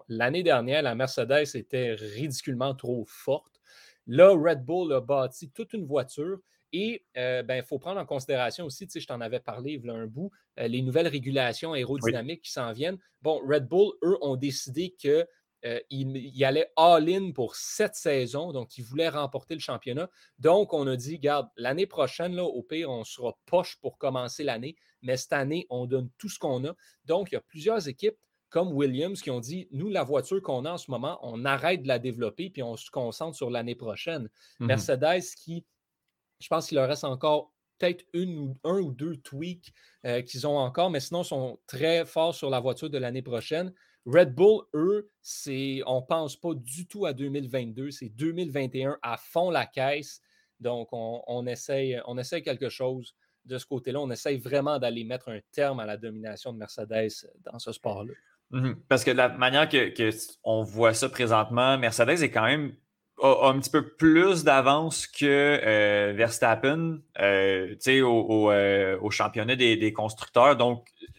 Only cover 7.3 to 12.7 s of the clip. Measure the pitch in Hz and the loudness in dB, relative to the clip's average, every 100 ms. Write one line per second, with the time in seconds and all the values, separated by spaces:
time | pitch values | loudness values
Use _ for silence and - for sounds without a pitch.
7.3 | 127 117 127 - 139 170 196 143 139 131 | -2 -2 -6 -4 -8 -6 -8 -6 -6 -2
8.3 | 131 120 139 160 - 190 165 - 120 113 | -2 -2 -4 -10 -12 -12 -12 -10 -8 -6
9.3 | 120 - 113 139 143 117 113 110 127 196 | -6 -8 -10 -10 -10 -10 -10 -10 -10 -12
10.3 | - _ - 117 123 131 151 165 139 131 | -12 _ -8 -4 -2 0 0 0 -2 -2
11.3 | 135 123 113 165 147 123 139 117 123 127 | 0 -2 -2 -6 -6 -4 -2 0 -2 -6
12.3 | 170 - 139 117 | -10 -10 -8 -8